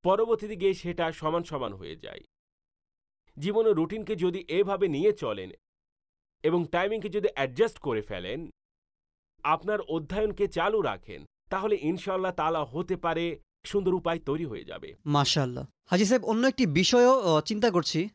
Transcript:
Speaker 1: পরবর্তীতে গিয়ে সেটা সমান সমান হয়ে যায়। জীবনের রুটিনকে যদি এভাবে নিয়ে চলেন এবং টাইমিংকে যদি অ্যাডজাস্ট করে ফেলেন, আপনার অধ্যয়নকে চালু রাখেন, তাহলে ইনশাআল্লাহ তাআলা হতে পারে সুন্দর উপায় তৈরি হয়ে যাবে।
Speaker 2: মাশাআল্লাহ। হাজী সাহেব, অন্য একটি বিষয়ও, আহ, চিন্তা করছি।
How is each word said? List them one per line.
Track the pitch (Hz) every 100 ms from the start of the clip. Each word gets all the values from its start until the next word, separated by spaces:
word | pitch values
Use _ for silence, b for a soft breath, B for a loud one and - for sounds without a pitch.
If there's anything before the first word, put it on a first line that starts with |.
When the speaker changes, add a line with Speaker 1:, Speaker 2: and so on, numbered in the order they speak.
Speaker 1:
পরবর্তীতে | 175 202 226 220 208 208
গিয়ে | 196
সেটা | 185 175 175 165
সমান | 156 156 170
সমান | 170 147 117
হয়ে | 95 80 80
যায়। | - 50 _ _ _ _ _ _ _ _ _ _ _ -
জীবনের | 165 208 220
রুটিনকে | 170 160 220 185 202
যদি | 180 180 170
এভাবে | 170 196 190 190
নিয়ে | 143 202
চলেন | 208 127 101 92 - _ _ _ _ _ _ _ _
এবং | 151 175 160
টাইমিংকে | 175 196 220 196
যদি | 202 202
অ্যাডজাস্ট | - 135 127 226 -
করে | 143 110
ফেলেন, | 101 95 90 135 165 _ _ _ _ _ _ _ _ _
আপনার | 143 160 185 208
অধ্যয়নকে | - 165 151 196 214 196 202
চালু | 175 185 214
রাখেন, | 135 95 - 78 73 _ _
তাহলে | 190 208 208
ইনশাআল্লাহ | 151 180 196 190 185
তাআলা | 180 156 165
হতে | 135 139 180 -
পারে | 170 165 170 156 _ _
সুন্দর | - 208 185
উপায় | 185 170 165
তৈরি | 139 156
হয়ে | 160 107
যাবে। | - - - - 147
Speaker 2:
মাশাআল্লাহ। | 147 139 156 127 123 135 _ _
হাজী | 180
সাহেব, | 196 254
অন্য | 208 220 262
একটি | 254 214
বিষয়ও, | 147 185 247 247 262
আহ, | 190 156
চিন্তা | 151 214 233
করছি। | 180 151 156 202